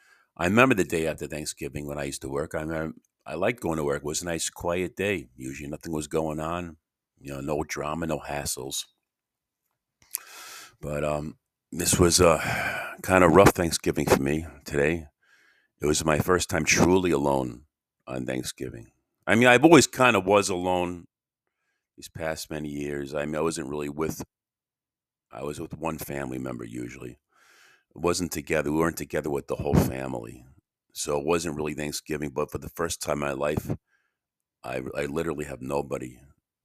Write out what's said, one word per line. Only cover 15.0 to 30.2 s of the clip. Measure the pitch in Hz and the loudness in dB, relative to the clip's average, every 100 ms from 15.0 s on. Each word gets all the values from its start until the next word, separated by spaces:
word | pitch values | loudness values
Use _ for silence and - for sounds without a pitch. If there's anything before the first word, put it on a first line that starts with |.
| 80 _ _ _ _ _ _ _ | -6 _ _ _ _ _ _ _
It | 71 | 0
was | 78 | 2
my | 80 76 | 2 2
first | 90 90 - | 4 2 2
time | 85 76 | -2 2
truly | - 85 95 90 | 4 6 6 4
alone | 71 71 69 64 60 _ _ _ _ - | 2 2 2 0 -8 _ _ _ _ -10
on | 64 64 | -8 -4
Thanksgiving. | 64 62 - 65 60 57 _ _ _ - | -4 -6 -10 -12 -12 -18 _ _ _ 2
I | |
mean, | 107 123 | 6 8
I've | 123 | 8
always | 156 160 - | 10 10 8
kinda | - 127 104 | 4 4 4
was | 92 104 98 | 4 4 4
alone | 90 92 90 90 87 82 _ _ _ _ _ _ _ _ - | -2 0 0 -2 -6 -14 _ _ _ _ _ _ _ _ -20
these | - | -20
past | - 80 78 - | -8 -6 -6 -8
many | 78 76 | -8 -6
years. | 73 73 71 67 | -6 -6 -6 -4
I | 73 | -4
mean, | 76 76 | -4 -2
I | |
wasn't | 82 80 67 | -2 -2 -6
really | 73 73 | -6 -6
with, | 73 78 - - _ _ _ _ _ _ _ _ _ _ | -4 -4 -4 -14 _ _ _ _ _ _ _ _ _ _
I | 60 | -12
was | 71 76 | -10 -10
with | 82 76 | -12 -6
one | 80 76 | -6 -6
family | - 71 67 64 | -8 -8 -6 -6
member | 65 60 | -8 -8
usually. | 58 60 60 64 62 | -10 -10 -12 -12 -16
It | 64 _ _ _ _ _ _ _ - | -16 _ _ _ _ _ _ _ -2
wasn't | 82 87 85 | 0 0 -2
together. | 80 71 80 71 | -6 0 0 2
We | 78 | 2
weren't | 82 71 | 2 0
together | 73 80 73 | -4 -4 -2
with | 69 - | -4 -4
the | 67 | -4
whole | 71 | 2
family. | 69 - 65 65 62 | 2 2 -4 -6 -8